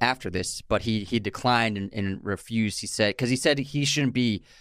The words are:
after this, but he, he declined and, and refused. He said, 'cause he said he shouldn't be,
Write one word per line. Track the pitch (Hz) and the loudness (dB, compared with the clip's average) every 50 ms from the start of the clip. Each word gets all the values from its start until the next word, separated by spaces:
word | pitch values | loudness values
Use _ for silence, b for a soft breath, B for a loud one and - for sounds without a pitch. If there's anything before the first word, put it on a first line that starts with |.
after | - 123 127 - - 92 | 2 0 0 0 -4 -4
this, | 87 92 90 - - - - | -4 -4 -4 -4 -6 -10 -4
but | - 110 101 - | -2 -2 0 0
he, | 117 110 107 101 | 0 -2 -2 -2
he | - 120 117 | -2 -2 -2
declined | 107 104 - - - 127 123 117 113 113 107 | -2 -2 -4 -2 0 2 2 4 2 2 0
and, | 101 98 98 - | -2 -4 -4 -4
and | 107 98 98 95 - - | -4 -2 -2 -4 -4 -4
refused. | 104 98 - - - 113 113 110 104 - - | -4 -4 -4 -6 -4 0 0 2 2 0 -2
He | - | -6
said, | - - - 107 104 98 - | -6 0 2 2 2 2 2
'cause | 127 120 | 0 2
he | 131 | 2
said | 127 - 160 147 143 | 2 4 2 2 2
he | 135 - - 143 143 | 0 -2 -2 -2 0
shouldn't | 143 143 147 143 127 113 | 0 2 2 2 2 2
be, | 127 123 117 104 - b b b b | 2 2 2 2 0 b b b b